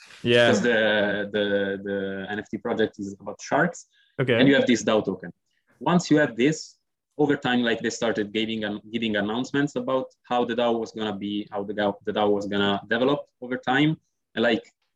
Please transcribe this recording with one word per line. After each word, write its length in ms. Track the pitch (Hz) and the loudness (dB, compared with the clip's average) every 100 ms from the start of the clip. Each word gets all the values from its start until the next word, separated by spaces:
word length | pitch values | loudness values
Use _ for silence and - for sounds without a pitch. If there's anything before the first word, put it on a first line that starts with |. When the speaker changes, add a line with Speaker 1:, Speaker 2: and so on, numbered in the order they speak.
| - - | -20 -4
Speaker 1:
Yeah. 240 | 120 120 117 | 4 6 6
Speaker 2:
Because 160 | 107 | 4
the, 680 | 120 110 107 107 101 101 101 | 4 4 4 2 0 -2 -2
the, 140 | 107 101 101 98 98 | -2 0 0 -2 -4
the 420 | 101 98 98 98 95 | -4 -4 -4 -8 -8
N 100 | 104 | -8
F 80 | - | -8
T 80 | 104 | -8
project 400 | 117 107 107 - | -4 0 -2 -2
is 160 | 98 101 | -10 -10
about 200 | 104 98 | -14 -14
sharks. 460 | - 139 180 - - _ _ - | -2 0 0 -4 -18 _ _ -4
Speaker 1:
Okay. 180 | 127 117 | 2 4
Speaker 2:
And 100 | 139 | 6
you 60 | |
have 120 | 135 120 | 6 4
this 160 | 113 | 2
dao 220 | 107 110 | 2 0
token. 280 | 101 92 87 - _ _ _ _ | 0 -6 -10 -18 _ _ _ _
Once 320 | 143 175 - | 0 2 4
you 60 | 151 | 4
have 160 | 143 113 | 4 2
this, 400 | 139 160 - _ _ _ _ - | 0 0 -8 _ _ _ _ 0
over 180 | 143 139 | 0 0
time, 260 | 127 123 | 0 0
like, 180 | 117 110 | 2 0
they 100 | 113 | -2
started 420 | - 113 107 104 | -2 -2 -2 -2
giving 320 | 107 110 110 | -2 -2 -4
an-, 160 | 104 104 107 | -4 -6 -8
giving 240 | 113 113 104 | -4 -2 0
announcements 600 | 101 117 127 143 147 127 | -2 -2 -2 0 0 -2
about 300 | 123 131 127 _ - | -2 -4 -4 _ -4
how 140 | 123 | -2
the 100 | 120 | 0
dao 240 | 117 120 117 | 0 0 0
was 140 | 110 | -4
gonna 240 | 113 107 98 | -6 -6 -6
be, 320 | 101 104 104 | -6 -6 -6
how 120 | 101 | -8
the 100 | 101 | -6
dao, 200 | 101 104 - | -2 -2 -2
the 80 | - | -4
dao 180 | 107 104 | 0 2
was 160 | 101 101 | 0 -2
gonna 340 | 101 101 98 104 | 0 0 0 -2
develop 320 | 117 131 143 - _ | 0 2 0 -4 _
over 160 | 123 127 | -8 -6
time. 400 | - 135 151 160 _ _ _ | 0 2 2 0 _ _ _
And, 80 | 113 | -2
like, 220 | 120 107 - _ _ | 0 0 -4 _ _